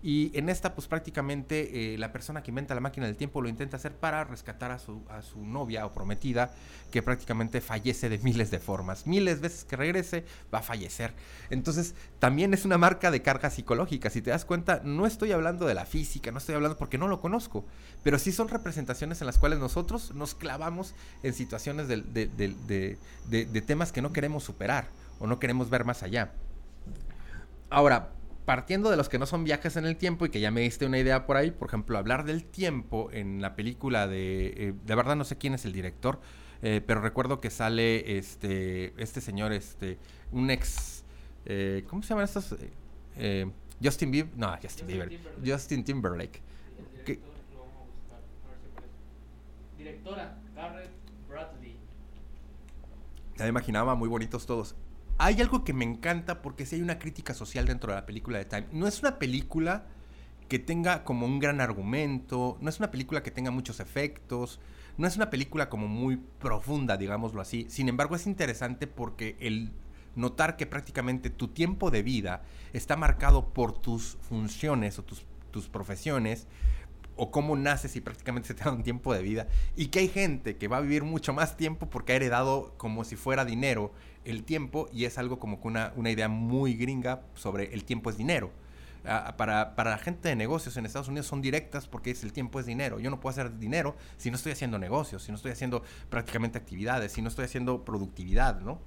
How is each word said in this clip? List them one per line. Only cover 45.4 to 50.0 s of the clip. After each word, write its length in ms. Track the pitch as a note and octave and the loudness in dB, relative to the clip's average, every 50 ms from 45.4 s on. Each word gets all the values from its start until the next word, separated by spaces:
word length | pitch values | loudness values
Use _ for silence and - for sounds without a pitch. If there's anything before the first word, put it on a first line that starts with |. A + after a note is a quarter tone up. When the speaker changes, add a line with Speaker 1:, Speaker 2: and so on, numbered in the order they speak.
| B2+ B2+ | -2 0
Speaker 1:
Justin 320 | C3+ C#3 - - D3+ B2+ A2 | 0 0 0 -2 -2 -2 0
Timberlake. 580 | - C#3 C3+ G#2 F2+ F2 E2+ E2+ - - - - - - - - - - - - - - | 0 -2 0 0 0 0 0 -4 -6 -8 -14 -16 -14 -14 -14 -14 -14 -16 -16 -16 -16 -16
Speaker 2:
El 60 | - - | -12 -6
Speaker 1:
Que 80 | - C#3+ | -6 -6
Speaker 2:
director, 180 | - - - - - - - - | -6 -6 -16 -16 -16 -16 -16 -16
lo 60 | - | -16
vamos 160 | - - - | -16 -16 -16
a 100 | - - | -16 -16
buscar, 320 | - - - - - - | -12 -12 -10 -12 -12 -14
a 320 | - - - - - - - | -14 -16 -16 -14 -14 -14 -12
ver 100 | - - | -12 -12
si 120 | - - | -12 -12
aparece. 1080 | - - - - - - - - - - - - - - - - - - - - - | -12 -12 -14 -14 -14 -14 -16 -16 -16 -18 -18 -18 -18 -18 -18 -18 -16 -16 -16 -16 -16
Directora, 600 | D3 D3+ D3+ D#3 - | -14 -12 -12 -12 -12